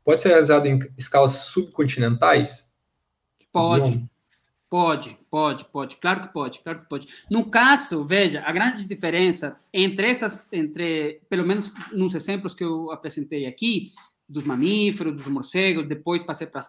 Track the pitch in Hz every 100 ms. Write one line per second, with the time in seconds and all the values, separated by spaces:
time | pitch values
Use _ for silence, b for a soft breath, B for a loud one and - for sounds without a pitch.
0 | - 160 190 165 151 147 143 135 135 -
1 | - 143 135 135 - 185 190 - 143 131
2 | 117 117 156 110 - - - _ _ _
3 | _ _ _ _ _ 175 165 139 135 117
4 | 120 _ _ _ _ _ - 175 170 151
5 | - - _ 156 151 135 - 143 135 -
6 | 180 185 190 160 131 - 165 165 - 143
7 | - B B 220 220 226 254 277 - 165
8 | 143 196 190 147 143 170 240 220 190 196
9 | 170 170 185 180 147 - _ 190 190 190
10 | 220 247 214 - - 180 151 160 170 160
11 | 151 - - 180 175 208 202 - - 208
12 | 185 170 170 196 190 - 170 160 160 156
13 | 151 151 143 147 131 - 226 208 - B
14 | B B - 143 143 123 165 208 208 196
15 | 160 147 139 139 131 180 190 160 147 151
16 | 170 175 175 147 156 135